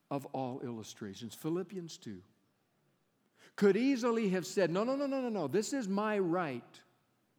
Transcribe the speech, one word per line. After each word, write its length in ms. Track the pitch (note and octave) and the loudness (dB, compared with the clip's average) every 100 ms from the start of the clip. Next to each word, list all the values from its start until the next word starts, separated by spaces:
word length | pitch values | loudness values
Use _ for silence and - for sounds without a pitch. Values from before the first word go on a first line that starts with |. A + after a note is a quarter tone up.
| - | -6
of 140 | C#3+ B2+ | -6 -4
all 340 | C3 C3 C3+ | -4 -4 -4
illustrations, 720 | B2 A#2 G2+ - G#2 G2 A2+ | -6 -8 -10 -10 -10 -8 -12
Philippians 640 | - D#3 F3 F#3 F#3+ E3 - | -8 -4 -4 -4 -8 -10 -12
two, 240 | A#2 F#2 - _ _ _ _ _ _ _ _ _ _ _ - - | -12 -14 -16 _ _ _ _ _ _ _ _ _ _ _ -14 4
could 200 | G3+ G3 | 6 6
easily 540 | C4+ C4 A#3+ A3+ G3+ | 4 4 2 2 2
have 160 | F#3 D#3 | 2 0
said, 240 | G3+ E3+ | 2 2
"No, 140 | F3+ | 2
no, 120 | A#3+ C#4 | 2 0
no, 120 | C#4 | 0
no, 120 | C4+ | -2
no, 100 | B3 | -2
no, 180 | G#3 C#3+ | -2 0
this 260 | F3 G#3+ | 0 0
is 140 | C#4 F#3+ | -2 -2
my 320 | G3+ G#3+ G#3 | 0 0 2
right. 600 | F3+ F3+ D#3+ B2 - - _ _ _ _ _ | 2 2 0 -4 -10 -20 _ _ _ _ _